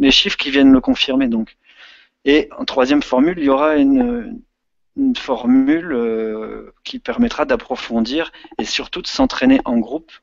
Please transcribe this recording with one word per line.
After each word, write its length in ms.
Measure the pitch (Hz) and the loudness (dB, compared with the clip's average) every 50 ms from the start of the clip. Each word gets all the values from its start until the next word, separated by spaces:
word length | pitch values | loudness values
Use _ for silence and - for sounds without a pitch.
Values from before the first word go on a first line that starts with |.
les 100 | 143 135 | 2 4
chiffres 260 | 131 - - 202 - | 4 2 2 0 -4
qui 140 | - - 143 | -6 -4 -2
viennent 220 | 135 139 139 135 | 2 4 6 6
le 80 | 135 127 | 6 6
confirmer, 480 | 123 135 127 - - - 131 131 139 123 | 4 2 -2 -2 -2 -2 0 0 0 0
donc. 280 | 117 113 110 - - _ _ _ _ - - - - _ _ _ _ _ - | -2 -2 -4 -6 -10 _ _ _ _ -20 -20 -20 -20 _ _ _ _ _ 0
Et 240 | 135 143 151 143 - - | 2 2 2 2 -2 -6
en 80 | - - | -10 -10
troisième 380 | - - 135 127 131 147 147 | -4 0 0 2 2 2 0
formule, 360 | 139 - - 127 135 170 185 175 | 0 0 0 2 2 2 0 0
il 80 | 151 | 0
y 20 | 139 | 2
aura 280 | 135 135 147 220 311 | 2 2 2 2 2
une, 640 | 147 139 139 139 131 123 120 120 120 110 - - - - _ _ _ _ _ _ _ _ _ _ | 2 4 4 4 2 0 0 -4 -6 -8 -12 -14 -16 -20 _ _ _ _ _ _ _ _ _ _
une 200 | - 139 135 247 | -2 0 0 0
formule, 760 | - - - 131 113 120 120 127 135 135 139 156 165 170 175 | -2 -4 -6 -6 -2 2 2 4 4 4 4 2 0 -2 -4
euh, 800 | 143 120 117 113 113 113 110 110 107 110 110 107 110 110 110 - - _ - | -4 -2 -2 -2 -2 -4 -4 -6 -6 -8 -10 -10 -12 -14 -16 -20 -20 _ -16
qui 140 | - - 247 | -14 -14 -10
permettra 460 | - - 120 120 120 113 - - 151 | -8 -6 -2 0 0 0 0 -2 -2
d'approfondir 880 | - - 220 - - 131 117 - - 120 113 113 113 131 156 165 - - - - - - - | 0 -2 -2 -2 -6 -8 -8 -6 -4 -2 -2 -2 -2 -2 -4 -4 -6 -10 -18 -20 -12 -10 -8
et 60 | 107 | -6
surtout 380 | - - - 139 - - - | -6 -6 -8 -8 -8 -10 -10
de 40 | - | -10
s'entraîner 540 | - - - 135 131 - - 131 127 135 135 - | -6 -2 0 0 0 0 0 2 4 4 2 2
en 140 | - 120 117 | 0 -2 -2
groupe 340 | 107 113 131 160 - _ - - | -2 -2 -6 -10 -10 _ -20 -10